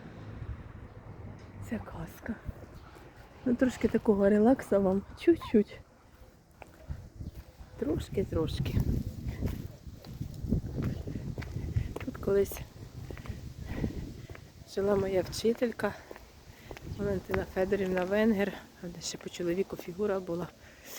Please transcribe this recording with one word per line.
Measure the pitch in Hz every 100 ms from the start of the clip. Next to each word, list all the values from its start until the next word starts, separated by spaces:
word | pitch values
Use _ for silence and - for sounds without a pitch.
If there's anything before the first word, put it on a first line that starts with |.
| - - - - - - - - - - - - - - - - -
Це | 220
казка. | - - 165 - - 220 - - - - - - - - - -
Ну, | -
трошки | 240 254 - 226
такого | 226 - 202 196
релаксу | 208 220 269 - 202
вам. | 190 196 - -
Чуть-чуть. | - 330 - 214 202 - - - - - - - - - - - - - - - - - - - - -
Трошки-трошки. | 254 320 - - - 165 160 - - - - - - - - - - - - - - - - - - - - - - - - - - - - - - - - - - -
Тут | - -
колись | - 196 196 - - - - - - - - - - - - - - - - - - - - - -
жила | - 196 202
моя | 190 190
вчителька | 170 - 220 233 240 - 208 - - - - - - - - - - -
Валентина | 202 190 - 190 180
Федорівна | - 185 196 190 185
Венгер, | 180 202 220 202 202 - - -
а | 175
де | 175
ще | - -
по | -
чоловіку | - 175 175 190 165
фігура | - 175 208 196
була. | 185 170 170 - - - -